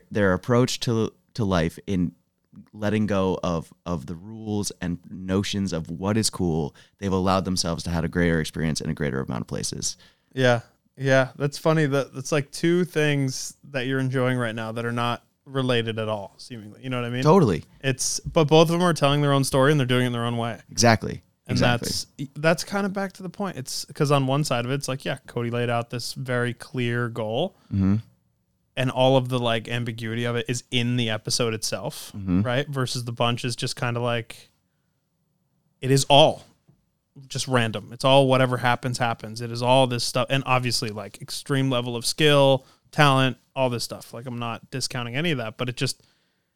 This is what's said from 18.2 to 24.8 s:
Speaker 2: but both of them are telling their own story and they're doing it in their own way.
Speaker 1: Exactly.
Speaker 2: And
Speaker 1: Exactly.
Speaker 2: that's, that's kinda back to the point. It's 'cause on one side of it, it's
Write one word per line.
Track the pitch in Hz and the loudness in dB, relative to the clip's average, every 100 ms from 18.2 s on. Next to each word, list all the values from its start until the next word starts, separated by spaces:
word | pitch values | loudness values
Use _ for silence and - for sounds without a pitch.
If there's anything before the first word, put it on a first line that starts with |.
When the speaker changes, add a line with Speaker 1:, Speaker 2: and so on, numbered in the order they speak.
Speaker 2:
but | - 170 151 | -2 2 6
both | 156 160 | 8 6
of | |
them | 170 | 4
are | 180 | 2
telling | 160 139 147 | 4 2 4
their | 147 | 4
own | 139 | 2
story | 131 135 131 | 2 4 4
and | 151 | 4
they're | 123 | 2
doing | 127 | 2
it | 127 | 2
in | |
their | 120 117 | 0 -2
own | 120 | -2
way. | 117 113 - | -4 -8 -8
Speaker 1:
Exactly. | - 120 110 - - - _ - | 2 4 4 2 -8 -14 _ -4
Speaker 2:
And | 127 | 0
Speaker 1:
Exactly. | 123 120 - | 2 2 -2
Speaker 2:
that's, | - - - 143 - | -6 -8 -12 -12 -2
that's | 156 175 | 0 0
kinda | - 202 196 | -2 -4 -4
back | 196 196 | -4 -8
to | - | -8
the | 185 | -14
point. | - 196 - | -8 -8 -8
It's | 127 - - | -8 -10 -10
'cause | - 143 | -2 2
on | 143 135 | 2 2
one | 139 151 | 0 0
side | 127 | -2
of | 120 | -2
it, | |
it's | 143 | -4